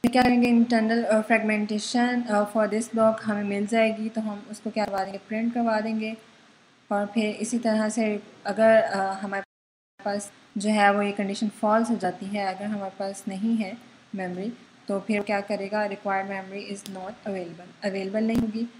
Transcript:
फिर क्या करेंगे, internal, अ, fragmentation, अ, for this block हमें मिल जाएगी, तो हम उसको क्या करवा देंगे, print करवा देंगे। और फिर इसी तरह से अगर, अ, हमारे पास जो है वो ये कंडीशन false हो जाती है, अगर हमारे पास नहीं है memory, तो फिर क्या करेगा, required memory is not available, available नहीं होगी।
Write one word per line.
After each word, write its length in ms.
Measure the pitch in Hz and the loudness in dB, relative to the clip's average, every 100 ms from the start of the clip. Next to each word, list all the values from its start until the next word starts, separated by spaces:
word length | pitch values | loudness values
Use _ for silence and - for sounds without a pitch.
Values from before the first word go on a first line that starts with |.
फिर 100 | 240 | 4
क्या 120 | 254 | 4
करेंगे, 240 | 247 247 240 | 4 6 6
internal, 560 | 233 233 233 220 233 | 6 6 4 2 0
अ, 180 | 226 214 | 2 2
fragmentation, 1000 | 214 226 214 214 208 214 - 247 240 247 | 4 2 2 0 0 -4 -2 0 2 0
अ, 320 | 233 208 208 | 0 0 2
for 140 | 226 208 | 0 0
this 240 | 208 226 | 0 -2
block 300 | 226 220 220 | 2 4 2
हमें 220 | 220 208 | -2 -2
मिल 240 | 202 202 208 | -2 -2 0
जाएगी, 420 | 226 220 214 220 | 2 2 2 -4
तो 120 | 220 | -4
हम 260 | 214 202 208 | -6 -8 -12
उसको 200 | 214 220 | -10 -6
क्या 140 | 214 208 | -2 -2
करवा 180 | 196 | -2
देंगे, 140 | 190 196 | -4 -6
print 360 | - 220 233 | -6 -4 -2
करवा 260 | 240 233 220 | 0 0 0
देंगे। 380 | 220 220 220 220 - - - _ _ _ _ | 0 -4 -4 -8 -16 -20 -20 _ _ _ _
और 140 | 202 202 | -2 0
फिर 200 | 226 214 | 0 0
इसी 340 | 214 220 233 | -2 -2 0
तरह 300 | 233 214 214 | 2 2 0
से 340 | 214 220 208 - - 196 | 0 0 -2 -6 -10 -6
अगर, 360 | 202 220 220 | 4 8 8
अ, 160 | 165 196 | 6 0
हमारे 460 | 190 190 196 196 196 _ _ _ _ _ 214 | -2 -2 -6 -6 -8 _ _ _ _ _ -4
पास 260 | 202 202 - _ 214 | -4 -6 -18 _ -4
जो 120 | 202 | 0
है 240 | 214 202 | 6 6
वो 80 | 202 | 6
ये 100 | 202 | 2
कंडीशन 380 | 202 196 202 214 | 0 -2 -2 -4
false 400 | - 214 214 233 | 0 2 4 4
हो 60 | 220 | 0
जाती 300 | 185 180 196 | -2 -4 -6
है, 300 | 208 196 185 | -4 -4 -4
अगर 100 | 208 | -6
हमारे 300 | 208 196 - | -6 -8 -6
पास 240 | 196 196 - | -8 -6 -8
नहीं 280 | 190 220 226 | -4 0 0
है 220 | 196 226 - - - 196 | -2 -8 -18 -20 -14 -8
memory, 380 | 180 180 202 240 - _ - | -6 -6 -8 -10 -18 _ -6
तो 120 | 196 | -6
फिर 220 | 196 208 | 0 -2
क्या 200 | 202 202 | 0 -2
करेगा, 380 | 202 202 196 214 | -2 -6 -4 -2
required 460 | 208 196 202 190 196 | -2 -4 -4 -4 -4
memory 400 | 196 190 196 208 | -8 -10 -12 -10
is 140 | 202 208 | -10 -10
not 260 | 190 185 220 214 | -12 -12 -12 -8
available, 580 | 190 175 165 180 - 208 | -6 -8 -12 -18 -8 -6
available 380 | 190 190 214 | -4 -4 -2
नहीं 140 | 220 226 | 0 0
होगी। 320 | 226 220 233 - | 0 -2 -6 -8